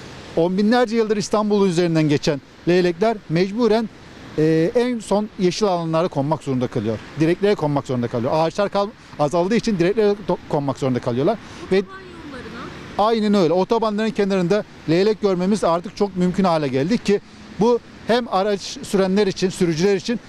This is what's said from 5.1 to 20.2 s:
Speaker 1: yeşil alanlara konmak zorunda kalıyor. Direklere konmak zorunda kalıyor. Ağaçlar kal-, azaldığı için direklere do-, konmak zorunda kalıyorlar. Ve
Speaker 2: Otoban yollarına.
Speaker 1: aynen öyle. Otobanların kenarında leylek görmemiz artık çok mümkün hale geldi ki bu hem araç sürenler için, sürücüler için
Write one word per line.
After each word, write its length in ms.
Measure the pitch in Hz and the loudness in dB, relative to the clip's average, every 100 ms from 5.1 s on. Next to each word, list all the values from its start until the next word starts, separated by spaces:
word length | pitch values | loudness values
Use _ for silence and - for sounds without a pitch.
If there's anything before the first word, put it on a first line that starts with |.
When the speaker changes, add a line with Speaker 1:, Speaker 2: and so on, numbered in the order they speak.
| 202 214 - | -2 -2 -2
Speaker 1:
yeşil 280 | 180 - 208 | 0 2 0
alanlara 400 | 175 165 160 175 | 0 0 0 0
konmak 360 | 147 139 156 | 0 -2 -2
zorunda 240 | - 127 123 | -2 -2 -2
kalıyor. 300 | - 107 107 - - | -2 -4 -4 -6 -2
Direklere 360 | 160 180 196 208 | 0 2 0 0
konmak 320 | 151 143 131 | 0 -2 -2
zorunda 200 | 127 120 | -4 -2
kalıyor. 240 | 123 120 165 | -2 0 0
Ağaçlar 340 | 160 180 202 | 0 0 -2
kal-, 200 | 202 202 - - - | 0 -4 -6 -12 -2
azaldığı 360 | 147 175 180 233 | 0 2 2 0
için 240 | 233 196 | 0 0
direklere 360 | 170 208 208 208 185 | 0 2 2 0 -2
do-, 100 | 175 - | -6 -2
konmak 280 | 156 139 127 | -4 -2 -2
zorunda 220 | 135 123 | -2 -2
kalıyorlar. 380 | 127 120 160 226 - - - | -2 0 0 -2 -6 -14 -2
Ve 80 | 190 | -2
Speaker 2:
Otoban 180 | 196 381 370 339 302 | -2 -8 -16 -18 -16
yollarına. 800 | 262 220 233 294 - - - 208 | -14 -14 -14 -14 -14 -8 0 2
Speaker 1:
aynen 240 | 233 214 | 2 2
öyle. 200 | 202 160 | 4 4
Otobanların 560 | 180 185 233 220 208 220 | 2 2 0 0 -2 -2
kenarında 540 | - 196 190 175 208 - - - | 0 0 0 0 0 -2 -8 0
leylek 320 | 165 202 214 | 2 2 2
görmemiz 420 | 202 180 185 208 | 0 0 0 0
artık 340 | 170 170 190 - | 2 0 -2 -4
çok 180 | 202 185 | -4 0
mümkün 260 | 180 175 | 0 2
hale 240 | 190 165 147 | 2 2 0
geldi 300 | 127 156 233 | 0 0 0
ki 240 | - 202 - - - - | 0 0 -2 -20 -12 0
bu 200 | 220 240 - - - | 2 2 -2 -10 -2
hem 200 | 233 233 | 0 0
araç 460 | 185 208 202 - - | -2 0 -2 -6 -12
sürenler 440 | - 202 190 190 202 | -4 0 2 2 0
için, 220 | - 185 | 0 -2
sürücüler 460 | - 175 156 196 196 | 0 0 2 2 2
için 240 | - 240 | -2 -6